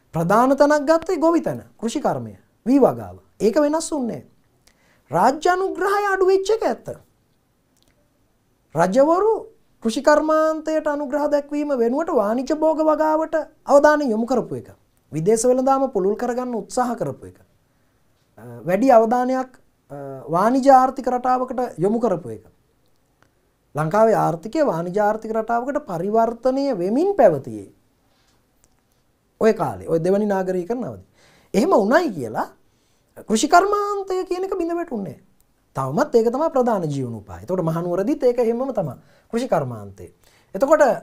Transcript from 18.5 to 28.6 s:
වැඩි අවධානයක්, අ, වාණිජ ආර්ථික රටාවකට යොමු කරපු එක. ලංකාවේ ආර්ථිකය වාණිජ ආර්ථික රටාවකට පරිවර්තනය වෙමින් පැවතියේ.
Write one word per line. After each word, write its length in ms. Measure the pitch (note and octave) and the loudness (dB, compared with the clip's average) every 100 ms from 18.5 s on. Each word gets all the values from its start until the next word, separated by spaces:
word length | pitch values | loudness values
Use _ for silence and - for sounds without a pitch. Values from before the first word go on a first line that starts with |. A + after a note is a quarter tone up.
| A#2+ | -10
වැඩි 280 | C#3+ G3 C4+ | -2 2 6
අවධානයක්, 600 | A#3 A3+ B3 B3+ C4 B3+ - _ _ - | 6 6 2 0 -2 -6 -12 _ _ -20
අ, 40 | C#3+ C#3 C3+ C#3+ | -16 -14 -14 -4
වාණිජ 400 | E3 G#3+ C4 C4 | 0 2 4 6
ආර්ථික 380 | C4 C4 C4 B3 | 6 6 -2 -4
රටාවකට 520 | B3 B3+ B3+ B3+ B3 B3 - | -2 -2 -2 -2 -6 -8 -2
යොමු 220 | F#3 A3+ | -2 0
කරපු 300 | A#3 E3+ B2+ | 0 -2 -6
එක. 140 | G#2+ - _ _ _ _ _ _ _ _ _ _ _ _ C#3 | -16 -18 _ _ _ _ _ _ _ _ _ _ _ _ -4
ලංකාවේ 400 | D#3 G3+ A3+ F3+ | 0 4 4 4
ආර්ථිකය 440 | D#3 E3 A3 D#4+ C#4 | 2 -2 -4 0 0
වාණිජ 320 | E3 F3 F#3+ | 0 -2 0
ආර්ථික 320 | G#3 A3 A3 | 0 0 -4
රටාවකට 480 | A3 A3 A#3 B3 C#4+ D4 | -4 -2 -4 -2 -6 -6
පරිවර්තනය 800 | E3+ F#3+ A3 A3+ - B3+ C4+ C#4 G#3 | -6 0 0 0 0 -2 0 -2 -2
වෙමින් 380 | F3+ A#3+ F#4+ G4+ | -2 0 0 4
පැවතියේ. 540 | A3 D3 B2+ A2 F#2+ _ _ _ _ _ _ _ _ _ | 4 4 -4 -12 -14 _ _ _ _ _ _ _ _ _